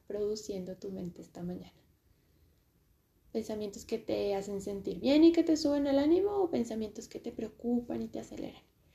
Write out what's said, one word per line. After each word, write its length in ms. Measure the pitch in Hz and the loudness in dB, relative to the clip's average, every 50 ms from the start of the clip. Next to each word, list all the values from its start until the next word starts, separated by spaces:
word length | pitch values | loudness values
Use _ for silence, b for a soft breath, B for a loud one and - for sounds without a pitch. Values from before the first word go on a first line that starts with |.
| _ | _
produciendo 720 | - 202 208 208 208 214 214 214 - 202 190 180 175 185 185 | -8 -4 -2 -2 -2 -2 -4 -6 -8 -8 -8 -8 -8 -10 -10
tu 140 | - 202 | -10 -10
mente 320 | 190 190 185 175 175 - 170 | -8 -8 -8 -10 -10 -12 -16
esta 180 | - - - | -16 -12 -10
mañana? 400 | 175 175 180 190 180 - - _ _ _ _ _ _ _ _ _ _ _ _ _ _ _ _ _ _ _ _ _ _ _ _ _ _ _ _ _ _ - | -8 -8 -8 -8 -12 -16 -20 _ _ _ _ _ _ _ _ _ _ _ _ _ _ _ _ _ _ _ _ _ _ _ _ _ _ _ _ _ _ -8
¿Pensamientos 520 | - 226 220 - 220 214 214 208 202 226 - | -6 -6 -4 -4 -6 -6 -6 -8 -10 -12 -8
que 140 | - 233 220 | -6 -6 -6
te 380 | - - 220 208 202 202 202 | -4 -4 -2 -2 0 0 -2
hacen 260 | 196 196 208 202 196 | -2 -4 -4 -6 -6
sentir 380 | 196 202 202 202 190 - 185 175 | -6 -6 -8 -6 -6 -6 -6 0
bien 240 | 196 247 277 302 320 | 2 6 8 10 10
y 80 | 330 | 8
que 120 | 330 330 320 | 8 6 4
te 140 | 330 320 302 | 4 2 2
suben 300 | - 285 285 285 285 285 | 2 2 2 2 2 2
el 100 | 277 277 | 4 4
ánimo 320 | 285 302 330 370 392 403 415 403 381 | 4 6 4 4 4 2 2 2 0
o 80 | - | 2
pensamientos 560 | - 247 233 233 226 220 220 208 - - 220 - | 2 0 -2 -2 -2 -4 -4 -6 -6 -10 -14 -12
que 120 | - - | -12 -10
te 120 | - 240 | -10 -10
preocupan 720 | 233 - 226 214 - - - 233 240 240 240 240 233 226 226 | -8 -8 -8 -8 -8 -6 -2 0 0 0 0 -2 -4 -6 -6
y 40 | 220 | -6
te 120 | - - | -8 -10
aceleran? 420 | 226 - - - - - - - - _ _ _ b b b | -10 -10 -10 -10 -10 -10 -12 -14 -20 _ _ _ b b b